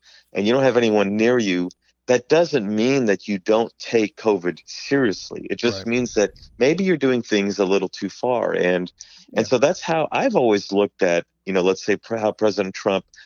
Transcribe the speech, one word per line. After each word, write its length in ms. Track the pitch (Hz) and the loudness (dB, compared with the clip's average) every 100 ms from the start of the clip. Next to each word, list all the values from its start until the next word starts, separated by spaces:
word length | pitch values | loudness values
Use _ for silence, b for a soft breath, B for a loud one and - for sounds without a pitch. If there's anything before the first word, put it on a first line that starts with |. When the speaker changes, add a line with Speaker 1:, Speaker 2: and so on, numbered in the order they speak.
| b b b | b b b
Speaker 1:
and 120 | - 104 | -4 0
you 40 | |
don't 100 | 131 | 2
have 120 | 135 117 | 4 4
anyone 380 | 117 107 98 104 | 2 2 2 2
near 220 | 117 123 | 2 2
you, 320 | 104 90 90 - _ _ - | 2 0 -2 -8 _ _ 0
that 200 | 123 - | 0 2
doesn't 400 | 156 170 143 101 | 2 2 0 -2
mean 380 | 107 120 139 113 | 0 0 0 0
that 220 | 95 - | -2 -2
you 80 | 101 | -6
don't 340 | 98 110 113 - | 0 0 0 -6
take 380 | - 117 104 - | -2 0 -2 -2
covid 420 | 113 98 87 80 - | 0 0 -2 -6 -12
seriously. 840 | - - 139 120 90 - - - | -14 -4 0 0 -2 -10 -14 -10
It 60 | 98 | -4
just 240 | 120 98 | -2 -2
Speaker 2:
Right. 80 | 110 | -4
Speaker 1:
means 280 | 123 120 110 | -2 -2 0
that 160 | 98 - - - | -2 -2 -18 0
maybe 260 | 127 170 | 0 2
you're 140 | 190 160 | 0 0
doing 240 | 135 123 | 2 0
things 380 | - 104 101 101 | 0 0 0 0
a 60 | 95 | 2
little 220 | 98 92 | 2 0
too 200 | - 95 | -6 -10
far. 440 | - 123 120 92 | -6 -2 -2 -2
And, 100 | 85 | 0
and 280 | 90 90 90 _ B B B | 0 0 -2 _ B B B
Speaker 2:
Yeah. 100 | 104 | -4
Speaker 1:
so 140 | 113 127 | 0 2
that's 200 | 147 185 | 2 0
how 260 | - 160 147 | -4 -2 -2
I've 240 | 131 254 202 | -2 0 2
always 360 | 120 101 - | 2 2 0
looked 280 | 101 101 - | 0 0 0
at, 240 | 92 85 - _ - | 0 0 -4 _ -4
you 80 | |
know, 80 | 95 | 0
let's 220 | 90 95 - | 2 0 -2
say 100 | 98 | -4
pre-, 240 | - 113 | -4 -4
how 140 | 107 | -4
President 420 | - 107 95 95 - | 0 -2 0 -4 -4
Trump 300 | 107 98 - B | -2 -2 -4 B